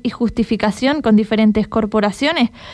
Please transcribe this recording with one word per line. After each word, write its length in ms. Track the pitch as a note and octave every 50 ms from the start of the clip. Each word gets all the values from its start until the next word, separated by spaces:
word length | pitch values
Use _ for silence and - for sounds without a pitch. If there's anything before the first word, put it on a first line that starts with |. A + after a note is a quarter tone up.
| -
y 60 | B3
justificación 920 | - - A#3+ G#3 - - A3 - A3+ G3 - G#3+ - - B3+ C4 D4 D#4
con 140 | - A#3 G#3+
diferentes 500 | G#3 A3 - A3+ G#3+ A3 G#3+ G#3 A3 G#3
corporaciones", 840 | - - A3+ G#3+ G#3 - A3 G3+ G#3 G3 - C4+ D4 E4+ D#4+ A#3+ A3+ - - - -